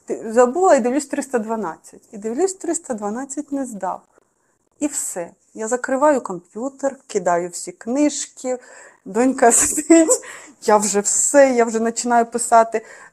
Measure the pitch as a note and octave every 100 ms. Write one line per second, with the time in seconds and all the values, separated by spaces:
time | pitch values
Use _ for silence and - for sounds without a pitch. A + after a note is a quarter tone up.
0 | - D3 G3+ A3+ B3 C4+ F#4+ C#4 A#3+ C#4
1 | - - C4+ B3 G#3+ A3+ F3 E3 - -
2 | _ G#3+ A3 A#3+ F#4+ F#4+ D#4+ E4 - A3
3 | G#3 A3+ C4+ - D4 C#4 B3+ G3+ F#3 F3
4 | _ _ _ _ _ _ _ _ D4 -
5 | - F#3+ E3+ _ _ G#3 F#3 B3 B3 C4
6 | D4+ C4+ A#3+ F3+ - G#3 C4+ C4+ C#4 C4+
7 | - G3+ F3+ F3 F3 F3 - F3 A3+ C4
8 | D4 C#4+ - - B3+ B3 - - - _
9 | - G3 C4 C4 A#3 A#3 - - - E4
10 | D#4+ - - - - _ - G#3 G#3 G3+
11 | G3+ - - C#4+ C4+ A#3+ A#3 A3+ A3+ A#3
12 | A#3+ A#3+ A#3 A#3 - A3+ A3+ A3 - -
13 | -